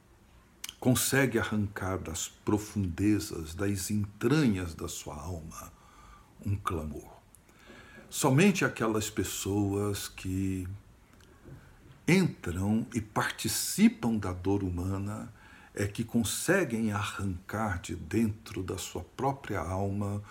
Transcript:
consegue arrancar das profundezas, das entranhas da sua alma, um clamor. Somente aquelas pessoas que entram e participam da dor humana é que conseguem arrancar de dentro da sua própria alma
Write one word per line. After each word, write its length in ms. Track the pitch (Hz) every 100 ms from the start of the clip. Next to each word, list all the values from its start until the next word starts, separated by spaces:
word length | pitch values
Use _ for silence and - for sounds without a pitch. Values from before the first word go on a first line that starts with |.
| - - - - - - - -
consegue 600 | 127 123 - 135 135 113
arrancar 580 | 104 107 98 - 92 92
das 300 | 85 - -
profundezas, 1300 | - - 104 - 104 92 82 101 104 - - 80 85
das 340 | 101 98 -
entranhas 840 | 104 101 - 120 151 135 95 87 80
da 120 | 85
sua 280 | - - 73
alma, 580 | 78 87 80 - - - - - - - - - 107
um 100 | 101
clamor. 560 | - 85 78 73 - - - - - - - - - - -
Somente 560 | - 143 131 202 -
aquelas 460 | 135 - 113 107 104
pessoas 1000 | - 95 - 98 101 101 101 104 98 -
que 600 | - 95 92 95 95 90 101 - - - - - - - - - - - - -
entram 800 | 185 180 - - 87 98 110 -
e 80 | 113
participam 1160 | - - - - 113 - - - 226 - 120 110
da 140 | 98
dor 320 | 90 95 101
humana 720 | 95 87 90 98 101 110 117 - - - -
é 140 | - 104
que 160 | 104
conseguem 880 | 113 117 107 - - 190 156 113 110
arrancar 880 | 101 101 - 98 90 - 104 110 87
de 140 | - 101
dentro 680 | 80 107 113 104 - -
da 160 | 92 92
sua 260 | - -
própria 560 | - - 131 139 - 98
alma 640 | 80 95 101 101 101 101 104